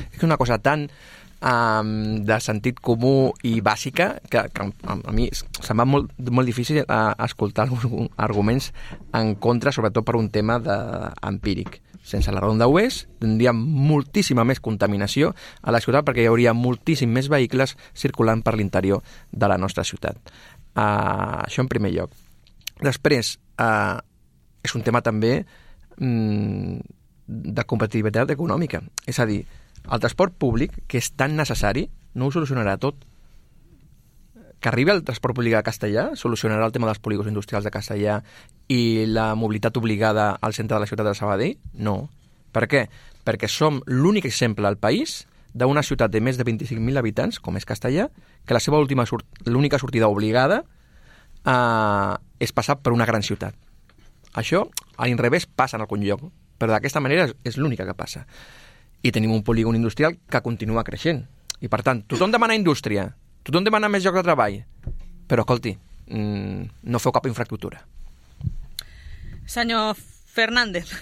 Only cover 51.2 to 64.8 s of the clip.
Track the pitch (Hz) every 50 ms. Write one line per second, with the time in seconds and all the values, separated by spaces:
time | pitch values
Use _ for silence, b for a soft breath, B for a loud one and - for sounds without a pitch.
51.2 | b b b b - 131 127 127 123 117 113 110 110 104 101 101 98 98 95 -
52.2 | - - - - 120 - - - 113 - 143 135 - 123 117 117 117 117 113 110
53.2 | 104 - 107 - 92 98 - - - - - - - - - - - - - _
54.2 | - - - - - - 156 190 - - - - - - - - 120 123 123 -
55.2 | 120 120 143 175 - - - - 131 127 - 110 107 - 104 104 101 101 101 110
56.2 | 143 175 - - - - _ - - 110 110 107 117 135 - 156 139 131 147 180
57.2 | 175 123 - - - 120 110 131 147 151 120 98 95 92 92 - 82 - - -
58.2 | - b b b b b b b b b b b b b b - - 127 - 113
59.2 | 110 110 117 110 104 - 117 113 113 117 113 113 117 110 - - 151 160 170 -
60.2 | _ - - 123 - 123 113 95 110 110 110 117 110 - - - - 165 160 123
61.2 | 110 - - - _ - - - - 120 - 107 - 135 127 113 101 - - 113
62.2 | 185 208 226 233 233 226 220 220 196 170 143 - - - 107 98 101 - - -
63.2 | - - - - - - 131 175 196 214 220 214 214 208 202 196 180 190 175 185
64.2 | 175 175 160 131 113 104 98 101 - - - -